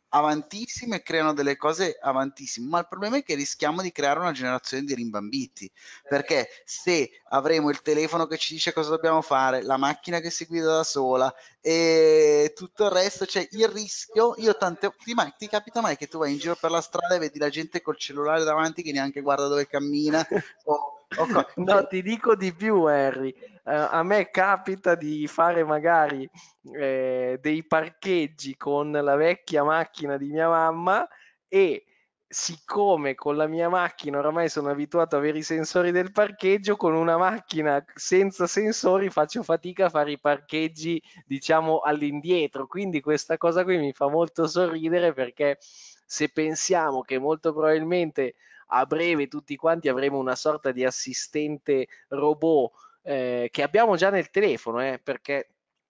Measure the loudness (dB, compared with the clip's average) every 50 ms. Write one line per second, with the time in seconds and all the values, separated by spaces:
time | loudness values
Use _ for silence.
0 | _ _ 2 2 2 2 2 -2 -4 -8 -12 -12 -12 -12 -12 -10 -6 -6 -6 -6
1 | -4 -2 -2 0 2 2 0 0 0 -2 -2 0 0 -2 0 0 -2 -2 -4 -4
2 | -4 -2 -2 0 -2 -4 -6 -12 -12 -12 -10 -10 -6 -4 -2 -2 -2 -4 -8 -8
3 | -6 -4 -4 -4 -4 -4 -4 -4 -4 -6 -6 -2 -2 -2 -2 -2 -4 -6 -4 -2
4 | 0 0 2 0 0 -2 -4 -4 -4 -4 -4 -4 -6 -6 -8 -6 -6 -6 -6 -6
5 | -6 -6 -6 -8 -6 -6 -6 -6 -6 -8 _ -16 -20 -20 _ _ -20 -20 -20 -20
6 | -6 -2 -2 -2 0 0 0 0 0 -2 -8 -18 -16 -14 -14 -4 0 0 2 2
7 | 0 -2 -6 _ _ -2 0 0 2 2 2 2 2 0 0 -2 -2 0 0 2
8 | 0 0 -2 -2 -2 -4 -4 -6 -6 -6 -6 -4 -4 -2 -2 -2 -2 -2 0 0
9 | 2 2 2 2 2 2 2 2 2 2 0 0 -2 -2 -2 0 0 -2 -2 -4
10 | -6 -6 -4 -4 -4 -6 -8 -10 -8 -6 -4 -2 0 2 2 2 0 0 -2 -2
11 | 0 2 2 2 2 0 -2 -6 -16 -20 _ _ -2 0 2 4 4 4 6 6
12 | 8 8 8 8 8 6 6 6 4 2 0 -6 -16 -8 _ 0 0 2 2 2
13 | 0 0 -2 -4 -6 -4 -2 -4 -4 -4 0 0 0 0 0 -2 -10 -10 -12 -12
14 | -12 -2 2 2 2 2 2 2 2 2 2 4 2 -2 0 -2 -4 -4 -4 _
15 | -10 -4 -2 -2 -2 -2 -4 -12 -8 -4 -4 -4 -4 -4 -4 -2 -2 -2 -2 -4
16 | -6 -8 -6 -4 -2 -2 -2 -2 -4 -4 -4 -2 -2 0 0 -2 -2 -4 -4 -4
17 | -2 0 0 0 0 -4 -4 -4 -4 -2 -2 -4 -6 -6 -8 -6 -6 -6 -6 -6
18 | -8 -10 -6 -4 -2 0 0 0 0 0 0 0 -2 -2 -4 -6 -8 -6 -4 -4
19 | -4 -4 -6 -4 -2 0 0 0 0 0 0 0 -2 -2 -2 -4 -2 -2 -2 -2
20 | 0 0 0 0 0 0 -2 -4 -4 -6 -14 _ _ -2 -2 -2 -2 -6 -10 -14
21 | _ -8 -4 -2 -2 0 2 0 0 0 -4 -4 0 4 4 4 4 2 -2 -6
22 | -4 -4 -4 0 2 2 2 2 0 -4 -4 -4 0 2 4 4 4 4 4 4
23 | 2 0 0 -2 -4 -6 -8 _ -16 -20 -20 _ -6 -2 -2 0 0 0 0 0
24 | 0 2 2 2 2 0 0 2 2 4 2 2 0 -4 -6 -2 0 2 2 2
25 | 0 -4 -4 -4 -6 -4 0 2 2 4 4 2 2 2 0 0 2 4 4 4
26 | 4 2 0 -4 -8 -10 -14 -20 -20 -20 _ _ -20 -16 -8 -4 -4 -2 -2 0
27 | -2 -2 -2 -2 -2 -4 -4 -4 -2 -2 -2 -2 -2 -2 -2 -2 -2 -2 -8 _
28 | -4 -2 0 0 0 -2 -6 -10 -12 -12 -12 -8 -4 -2 -2 -2 -2 -2 -2 0
29 | 2 2 2 4 4 2 2 0 _ -2 0 2 2 2 2 0 0 -4 -6 -8
30 | -6 -6 -6 -6 -6 -4 -2 0 2 2 4 4 2 2 0 0 0 0 0 0
31 | -2 -6 -10 -18 _ _ _ _ _ _ 2 4 4 4 2 -2 -8 _ _ _
32 | _ _ _ _ _ _ -10 -8 -8 -8 -8 -12 _ -6 -2 0 2 2 2 2
33 | 0 -2 -4 -4 -4 -2 0 0 0 -2 0 -2 0 0 0 0 0 -2 -4 -8
34 | -8 -6 -4 -2 0 0 0 0 0 -2 -2 -4 -4 -2 -2 -4 -4 -2 0 0
35 | 0 2 0 0 0 0 -2 -4 -4 -4 -4 -4 -2 -2 0 0 2 2 2 0
36 | -2 0 0 0 0 0 0 -2 0 2 2 2 2 -2 -2 0 2 2 2 2
37 | 2 2 2 4 2 2 0 -2 -6 -8 -6 -2 0 0 0 0 -2 -6 -12 -14
38 | -2 2 4 4 4 2 0 -2 -4 -2 0 0 0 0 0 0 2 2 2 2
39 | 2 0 0 0 0 0 -2 -6 -4 -2 -2 -2 -2 -4 -2 0 0 2 2 0
40 | 0 0 -2 -2 0 0 0 0 -2 -4 -4 -2 -2 -4 -4 -6 -6 -4 -4 -4
41 | -6 -10 -20 -20 -10 -8 -8 -4 0 2 2 4 4 2 2 2 2 0 0 0
42 | -2 -4 -4 -4 -2 0 0 2 0 -2 -4 -6 -10 -8 -8 -8 -6 -4 -4 -2
43 | 0 0 -2 -2 -2 -2 -2 0 0 0 2 2 2 2 2 0 0 -2 -2 -2
44 | 0 0 2 2 0 0 0 0 -2 0 2 2 0 0 0 -2 -2 0 2 2
45 | 2 2 2 0 -4 -4 -4 -2 0 0 0 -2 -8 -20 -20 -20 -20 -20 -20 _
46 | _ -12 -6 -4 -4 -2 0 -2 -2 -2 -2 -2 -2 0 2 2 2 0 -2 -4
47 | -4 -4 -4 -2 -2 -2 -2 -2 -2 -2 -2 2 2 2 4 2 2 0 0 0
48 | 0 0 -2 -2 -2 -2 -4 _ _ _ -20 -20 -6 -2 0 0 2 2 0 0
49 | 0 2 0 0 0 -2 -6 -10 -10 -10 -8 -2 0 0 0 2 0 0 0 2
50 | 0 0 0 0 -2 -2 -2 -2 0 -2 -2 -2 -2 -4 -2 0 -2 -2 -2 -4
51 | -6 -8 -8 -8 -8 -6 -6 -4 -4 -4 -6 -6 _ 0 0 0 0 -4 -8 -18
52 | _ -10 -6 -2 0 0 0 2 2 4 4 4 2 0 -2 _ -20 -20 _ _
53 | -10 -6 -4 -4 -2 -2 -2 -2 -4 -4 -2 -2 -2 2 4 4 4 4 4 4
54 | 2 2 2 2 -2 -2 0 0 2 2 0 0 -4 -4 -4 -2 -2 -4 -4 -6
55 | _ -8 -8 -8 -6 -6 -6 -6 -6 -8 _ _ _ _ _ _ _